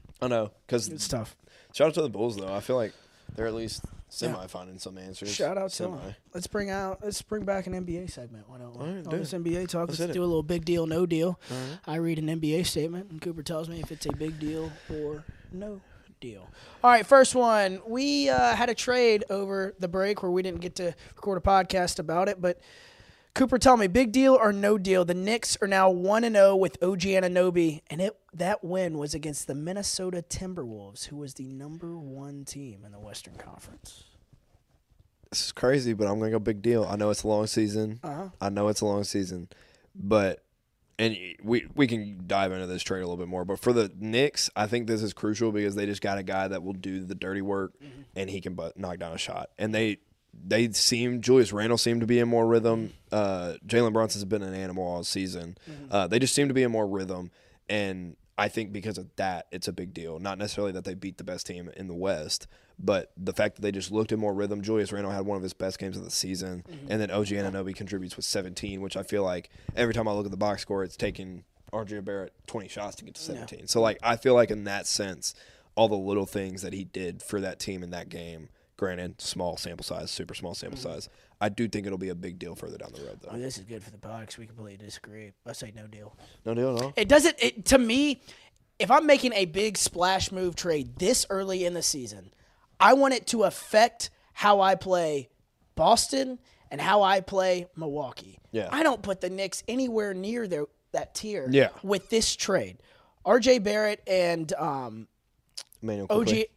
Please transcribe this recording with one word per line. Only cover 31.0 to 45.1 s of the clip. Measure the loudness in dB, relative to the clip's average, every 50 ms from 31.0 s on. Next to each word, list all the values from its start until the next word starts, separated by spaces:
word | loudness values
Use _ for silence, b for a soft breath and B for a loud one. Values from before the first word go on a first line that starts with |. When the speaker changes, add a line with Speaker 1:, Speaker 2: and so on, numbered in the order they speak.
| -14
Speaker 2:
who | -12 -12
was | -12 -12 -12 -12
the | -12 -12
number | -12 -12 -12 -12 -12 -14 -12 -12 -12 -12
one | -12 -12 -12 -12 -12 -12 -12 -14 -14 -14
team | -14 -14 -14 -14 -14 -16 -18 -20
in | -20
the | -20 -18
Western | -18 -16 -16 -16 -16 -18 -18
Conference. | -20 -20 -20 -20 -20 -20 -20 -20 -20 -20 -20 -20 -20 -20 _ _ _ _ _ -20 _ _ _ _ _ _ _ _ _ _ _ _ _ _ _ _ _ -18 _
Speaker 1:
This | -6 -4 -4
is | -4 -4
crazy, | 0 2 4 4 4 2 0 0
but | 0 0 0
I'm | 2 0
gonna | 0 0 0
go | 0
big | 0 0 -2 0
deal. | 2 2 4 4 2
I | 0 0
know | 0 0 0
it's | 0 0 0
a | 0
long | 2 2 2
season. | 0 0 0 0 2 0 -2 -2 -4 -4 -8 -10
Speaker 2:
Uh-huh. | -8 -8 -8 -10 -12 -10 -6
Speaker 1:
I | -4 -2
know | 0 0 2
it's | 2 2 0
a | 0
long | 0 0 0 -2
season, | -2 -2 -4 -4 -4 -6 -10 -12 -14 b b b b b b b b b
but, | -10 -2 2 4 4 4 2 0 -4 _ _ _ _ _ _ _ _ _ _ _ -2
and | 0 0 0
y-, | -2 -8 -12 -14 -10 -2
we, | 0 0 0 0 0 2
we | 2 2
can | 2 2 -2 -4 -6 -10 -12 -6
dive | -2 0 2 2 0
into | 0 -4 -4
this | -6 -6 -6 -4
trade | -4 -4 -4
a | -2
little | -4 -4
bit | -6 -6 -6
more, | -4 -4 -4
but | -4 -4 0
for | 2 4 4
the | 4 2 2 -2
Knicks, | -6 -6 -2 0 2 2 2 0 -2 -4 -2 -2
I | -2 0
think | 0 0 -2 0 0
this | 0 0 -2
is | -4